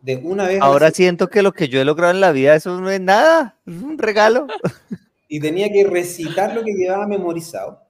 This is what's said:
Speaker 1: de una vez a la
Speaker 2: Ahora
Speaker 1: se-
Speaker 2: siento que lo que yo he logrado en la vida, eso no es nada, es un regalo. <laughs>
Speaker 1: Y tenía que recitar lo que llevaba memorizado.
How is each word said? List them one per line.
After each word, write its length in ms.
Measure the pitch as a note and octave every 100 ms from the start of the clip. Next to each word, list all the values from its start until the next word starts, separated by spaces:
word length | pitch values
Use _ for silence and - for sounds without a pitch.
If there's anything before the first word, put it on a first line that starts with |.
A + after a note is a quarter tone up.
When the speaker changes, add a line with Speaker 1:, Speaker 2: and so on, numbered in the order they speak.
Speaker 1:
de 140 | B2+ B2+
una 320 | D#3+ G3 F#3+
vez 80 | F#3+
a 20 |
la 60 |
Speaker 2:
Ahora 240 | C#3 C#3 D#3
Speaker 1:
se- 80 | D#3
Speaker 2:
siento 320 | F3+ F3 F#3
que 120 | G#3+
lo 100 | G3+
que 160 | - D3+
yo 120 | C3
he 40 |
logrado 280 | C3+ D3+ F3
en 80 | F#3
la 120 | F#3+
vida, 240 | C#3 C3+ D#3
eso 240 | F3+ F3+
no 100 | F#3
es 100 | G3
nada, 560 | F#3 G3+ D#4 E4 C4 _
es 160 | - E3+
un 160 | C4 D4+
regalo. 500 | A3 G#3 G#3+ A#3 C#4
<laughs> 640 | G#4+ - - _ G3+ _ _ _
Speaker 1:
Y 100 | D3+
tenía 320 | D3+ E3+ G#3
que 120 | G3+
recitar 680 | G3 F3 F3 - D#3 F#3 G#3
lo 100 | A3+
que 80 | A3
llevaba 320 | G3 F#3 F#3+ G#3
memorizado. 760 | G3+ F3 E3 E3 G2 G2 - _